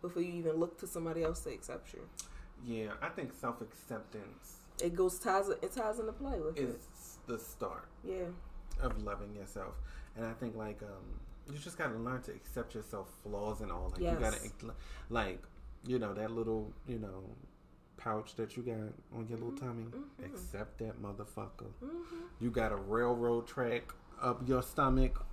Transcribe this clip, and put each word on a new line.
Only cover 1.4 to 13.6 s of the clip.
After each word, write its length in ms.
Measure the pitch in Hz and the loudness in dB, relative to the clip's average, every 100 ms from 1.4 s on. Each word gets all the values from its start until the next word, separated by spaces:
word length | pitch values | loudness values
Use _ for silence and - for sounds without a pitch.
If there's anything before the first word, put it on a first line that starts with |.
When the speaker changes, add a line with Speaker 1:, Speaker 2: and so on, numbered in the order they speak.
Speaker 1:
to 80 | - | -2
accept 420 | 127 - - - | -6 -6 -8 -8
you. 80 | - - - - - - - 123 | -12 -12 -10 -10 -10 -12 -10 -2
Speaker 2:
Yeah, 260 | 113 107 101 | 0 0 0
I 80 | 160 | -2
think 240 | 170 131 | -2 -4
self-acceptance 1200 | - 123 120 110 - - 113 - 110 92 87 - - - - | -2 -2 -2 -6 -10 -6 -6 -4 -10 -10 -12 -16 -16 -8 0
Speaker 1:
It 120 | 175 170 | 2 6
goes, 240 | 185 - | 4 4
ties, 300 | 233 190 202 | 4 6 6
it 220 | - - | 2 0
ties 260 | 254 220 226 | 0 0 2
into 120 | 220 | -2
play 260 | - 277 233 | -2 0 0
with 180 | 156 151 | 0 2
it. 60 | |
Speaker 2:
is 540 | 127 - - - - - - | 0 0 -8 -14 -14 -14 -4
the 100 | 113 | -4
start 460 | - - 98 85 - - | -4 -4 -2 -2 -10 -10
Speaker 1:
Yeah. 220 | - 185 175 180 - - - - | -4 -2 -2 -4 -8 -8 -2 2
Speaker 2:
of 200 | 127 110 | 2 2
loving 320 | 107 101 104 104 | 0 -2 -4 -6
yourself. 400 | 98 107 92 - - - - - | -6 -6 -6 -4 -6 -6 -8 -4
And 100 | 113 | -4
I 80 | |
think, 220 | 113 120 110 | -2 -4 -2
like, 260 | 107 104 | -4 -4
um, 360 | 104 98 - - - - - | -8 -10 -6 -6 -6 -12 -8
you 60 | 143 | -8
just 200 | 170 170 | -8 -2
gotta 180 | 151 113 | 0 0
learn 240 | 117 127 | 0 -2
to 80 | - | -4
accept 440 | - - - 113 113 | -8 -4 -4 -2 -4
yourself, 340 | 104 104 95 - | -4 -6 -6 -10
flaws 380 | 107 101 104 104 | -4 0 0 0